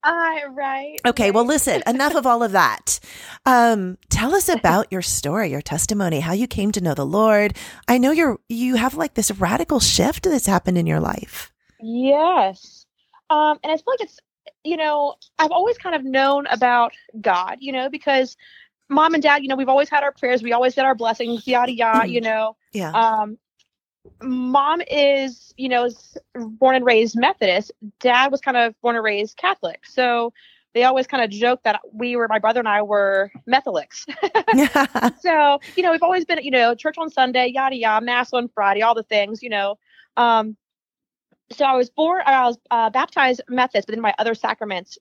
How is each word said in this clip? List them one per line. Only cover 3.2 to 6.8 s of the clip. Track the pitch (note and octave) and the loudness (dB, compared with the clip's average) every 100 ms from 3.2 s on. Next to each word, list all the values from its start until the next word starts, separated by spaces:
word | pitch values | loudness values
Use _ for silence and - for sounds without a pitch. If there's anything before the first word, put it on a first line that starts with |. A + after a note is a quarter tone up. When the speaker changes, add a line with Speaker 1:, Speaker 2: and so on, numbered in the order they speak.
| - - - | -20 -6 2
Speaker 2:
Um, | B3+ A#3 A3 F#3 F#3 _ | 4 4 2 -4 -10 _
tell | - A3+ | -2 0
us | F#4+ F#4 | 0 0
Speaker 1:
<laughs> | D#4 | 0
Speaker 2:
about | F3+ F3 - | 2 2 0
your | F#3+ | -6
story, | E3+ - C#3+ F3+ F#3 | -4 -4 -4 -4 -4
your | C#3 | -6
testimony, | - D3+ - G#3 F#3+ D#3 | -6 -6 -4 -2 -2 -2
how | E3 | -2
you | F#3+ B3 | -2 -4
came | - G3 | -2 -2
to | G#3 | -2